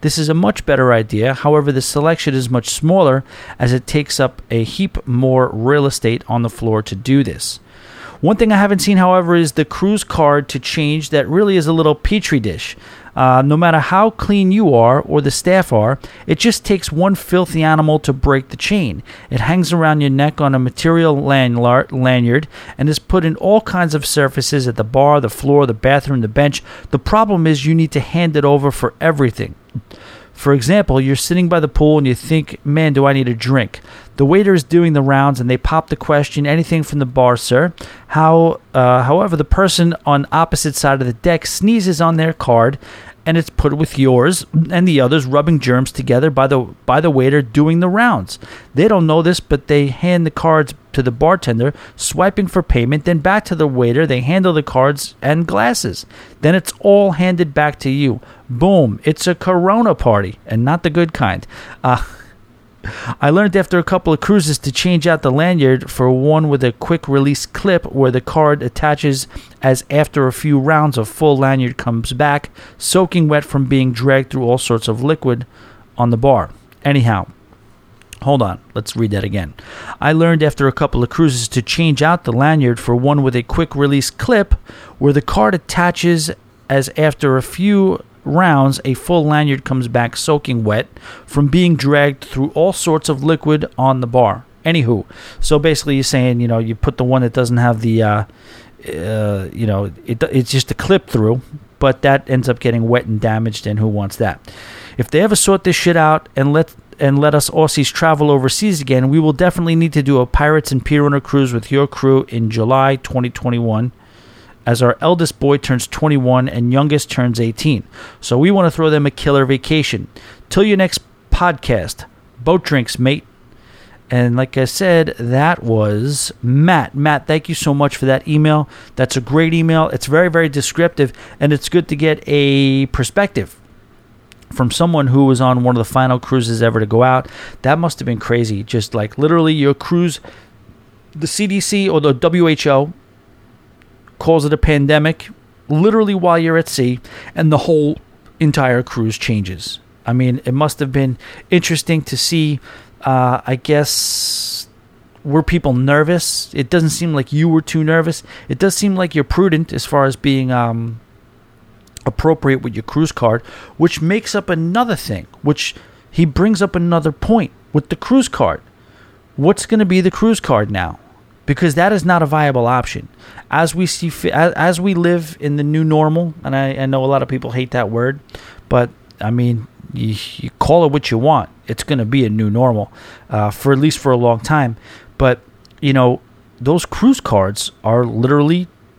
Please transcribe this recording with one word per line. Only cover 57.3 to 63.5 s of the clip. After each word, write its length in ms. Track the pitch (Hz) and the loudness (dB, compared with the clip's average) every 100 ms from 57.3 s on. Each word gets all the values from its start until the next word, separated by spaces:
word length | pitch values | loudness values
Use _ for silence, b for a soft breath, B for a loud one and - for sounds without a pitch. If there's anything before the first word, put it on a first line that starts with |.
| 175 165 | 0 0
back 280 | 139 151 139 | 0 -2 -2
to 100 | 139 | -4
you. 300 | 135 143 120 B B B | 0 0 -2 B B B
Boom. 520 | 123 180 196 127 104 | 0 2 4 2 0
It's 240 | - 156 - | -2 -2 -2
a 80 | |
Corona 640 | 170 - 180 180 220 226 160 | -2 0 0 2 2 2 2
party, 420 | 123 107 95 110 - | 2 2 0 -8 -6
and 180 | 113 | -2
not 200 | 123 165 | 0 0
the 40 | 175 | -2
good 220 | 160 170 | 0 -2
kind. 320 | - 113 90 - B B B | 0 -4 -4 -10 B B B
Uh, 200 | 127 123 B | -2 -2 B
<laughs> 40 | B B - _ _ _ _ - B B B | B B -20 _ _ _ _ -14 B B B
I 100 | 143 | 0
learned 260 | 170 208 | 2 2